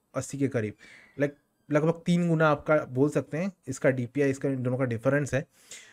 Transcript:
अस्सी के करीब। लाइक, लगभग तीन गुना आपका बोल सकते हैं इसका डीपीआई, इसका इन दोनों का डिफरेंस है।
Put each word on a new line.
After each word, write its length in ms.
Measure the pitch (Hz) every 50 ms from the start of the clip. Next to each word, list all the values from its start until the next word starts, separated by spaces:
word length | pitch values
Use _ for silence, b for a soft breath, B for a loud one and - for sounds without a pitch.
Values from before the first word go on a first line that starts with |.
| _ _ -
अस्सी 240 | 131 127 - - 135
के 100 | 139 131
करीब। 260 | - 123 107 107 101 _ b b b b b b b b
लाइक, 140 | 139 147 143 _ _ _ _ _ _ -
लगभग 320 | - - 147 160 165 165 -
तीन 220 | - 175 175 175 170
गुना 200 | 165 156 160 156
आपका 280 | 147 143 - - 156
बोल 340 | 151 - - 127 127 135 151
सकते 280 | 147 151 135 - - 147
हैं 140 | 175 196 - _ _ -
इसका 220 | 135 - - 151
डीपीआई, 400 | 131 127 120 117 - 139 143 139
इसका 180 | 135 139 - 143
इन 140 | 135 131 123
दोनों 160 | 127 123 123
का 60 | 135
डिफरेंस 500 | 123 117 110 - 139 135 143 147 123 -
है। 120 | 135 165 - B B B B B B B B